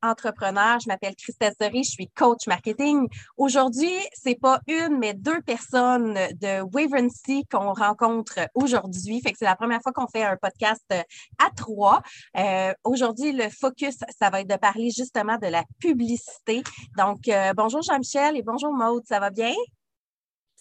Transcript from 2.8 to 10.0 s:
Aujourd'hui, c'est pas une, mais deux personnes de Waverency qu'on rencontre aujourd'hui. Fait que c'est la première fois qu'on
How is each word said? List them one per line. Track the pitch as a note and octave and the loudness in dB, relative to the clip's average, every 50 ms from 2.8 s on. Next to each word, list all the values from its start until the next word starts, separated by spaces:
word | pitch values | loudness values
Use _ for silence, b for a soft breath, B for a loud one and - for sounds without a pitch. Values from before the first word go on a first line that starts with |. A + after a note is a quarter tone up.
| C#4+ D4 D4 C#4+ B3+ - B B B B B | 2 2 2 2 2 0 B B B B B
Aujourd'hui, | - C#4 C4+ A#3+ C#4 C4 C4 A3+ C4 D#4+ F4 F#4 F#4 G4+ - | 0 0 2 4 4 2 2 2 0 0 0 0 -4 -6 -8
c'est | - - - C4 B3 - | -12 -6 -2 -2 -2 2
pas | - C4 C4 B3+ - | 4 4 4 2 2
une, | C#4+ D#4+ E4 E4 E4 D4 C4 | -2 -2 0 0 0 0 0
mais | A3+ G#3 G3+ | 0 -2 -4
deux | F#3+ G3 D4 E4 E4+ | -4 -2 -2 -2 -2
personnes | - C#4+ A#3 A#3 - - B3+ B3+ B3 B3 B3+ A#3+ A#3 A3 G#3 | -2 -4 -6 -6 -6 -2 2 2 4 4 4 2 2 0 0
de | F#3+ F#3 - F3+ - G3+ G3 G3 G3 | -2 -2 -2 -4 -6 -4 -4 -2 -2
Waverency | F#3+ F#3 G3 C#4+ D#4 C#4 C#4 C4 B3 A#3+ A#3+ - - C4 C4+ C#4 - - | -4 -2 0 0 0 2 2 2 2 2 -2 -4 -6 -2 -2 -2 -2 -2
qu'on | - G3+ G3 G3+ | -2 -2 0 0
rencontre | G3 A3 G#3 G#3 G#3 - A#3+ A3+ A#3 A3+ A3 - - F#3 E3 - - | -2 0 0 0 2 2 0 0 0 0 -4 -6 -4 -6 -6 -2 0
aujourd'hui. | B3+ C#4 C4 A#3+ G#3 F#3 F#3+ F3+ F#3 F3+ G#3 A3 B3+ | 0 0 2 0 0 -2 -4 -10 -8 -8 -6 -6 -4
Fait | - G3+ | -4 -4
que | G3 - | -4 -2
c'est | A3 | 0
la | F#3+ F#3 | 0 0
première | - A3+ A#3+ A#3 A#3+ | 0 0 -2 -2 -2
fois | - C4 | -4 -6
qu'on | B3 C#4+ | -4 -4